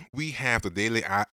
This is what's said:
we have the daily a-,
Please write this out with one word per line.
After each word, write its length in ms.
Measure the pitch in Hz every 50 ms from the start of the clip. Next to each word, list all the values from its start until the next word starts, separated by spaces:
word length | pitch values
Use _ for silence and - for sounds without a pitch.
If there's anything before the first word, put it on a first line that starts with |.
| 165 - -
we 200 | 135 156 156 135
have 280 | 127 139 127 117 113
the 80 | 104 98
daily 340 | 85 98 104 113 117 113 -
a-, 220 | - - 101 104 -